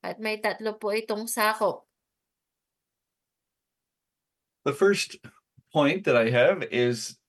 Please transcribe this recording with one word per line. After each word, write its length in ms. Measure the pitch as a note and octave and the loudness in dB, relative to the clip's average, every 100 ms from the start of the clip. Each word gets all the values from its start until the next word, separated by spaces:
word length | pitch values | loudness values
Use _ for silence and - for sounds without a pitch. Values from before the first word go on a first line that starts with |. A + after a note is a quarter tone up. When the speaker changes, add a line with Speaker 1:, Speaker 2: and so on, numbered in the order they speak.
Speaker 1:
At 160 | - G#3 | -10 -6
may 240 | A3 G#3+ | -6 -4
tatlo 400 | G#3+ - A3 G#3+ | -4 -4 -6 -6
po 160 | G#3+ G#3+ | -4 -4
itong 320 | A3 G#3 A3+ | -4 -6 -6
sakop. 560 | - G#3+ A3 G#3 - _ _ _ _ _ _ _ _ _ _ _ _ _ _ _ _ _ _ _ _ _ _ _ _ _ _ _ _ C#3 | 0 0 2 -2 -2 _ _ _ _ _ _ _ _ _ _ _ _ _ _ _ _ _ _ _ _ _ _ _ _ _ _ _ _ -4
Speaker 2:
The 80 | |
first 480 | C3+ G3 G3+ - - - _ _ _ _ | 2 2 2 -4 -10 -20 _ _ _ _
point 400 | D3+ C#3+ F#3 G3 | 0 2 0 2
that 80 | A#2+ | 2
I 160 | A2+ | 4
have 320 | A#2+ C3+ F#3+ - | 4 4 2 -2
is 480 | A#2+ A#2+ A2+ - - | 0 0 0 -8 -16